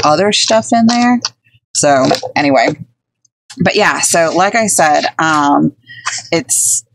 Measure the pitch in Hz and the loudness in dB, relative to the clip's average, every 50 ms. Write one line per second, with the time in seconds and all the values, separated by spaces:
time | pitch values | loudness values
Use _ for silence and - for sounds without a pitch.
0 | - 147 151 160 196 214 208 - - - 220 220 220 - 240 233 226 226 240 240 | 0 0 2 2 0 0 0 -2 0 0 0 0 0 0 0 2 2 2 2 2
1 | 240 247 247 240 - - - _ _ _ _ _ _ _ - - 147 143 139 131 | 0 0 0 -2 -4 -8 -14 _ _ _ _ _ _ _ -4 -2 2 2 2 2
2 | 131 143 - - - - - - 147 143 135 120 120 147 156 - - _ _ _ | 2 2 0 -2 -4 -6 -4 -2 0 2 2 2 2 0 -2 -6 -12 _ _ _
3 | _ _ _ _ _ _ _ _ _ - - - 170 185 - 208 202 160 139 - | _ _ _ _ _ _ _ _ _ -14 -6 -2 -2 0 2 2 2 0 0 0
4 | - - - 170 165 156 160 170 190 202 214 233 220 196 - - 165 151 147 147 | -2 0 0 0 0 2 2 0 0 0 0 0 -2 0 0 0 2 2 2 0
5 | - - - - 160 160 156 151 143 143 143 - 160 151 - _ _ - - - | 0 -2 -4 -2 -2 0 0 2 2 2 2 2 0 -2 -4 _ _ -20 -16 -12
6 | - - - - - - 165 160 - - - - - - - - - _ _ | -10 -10 -10 -10 -8 -4 -4 -4 -2 -2 -2 -2 0 -2 -2 -4 -6 _ _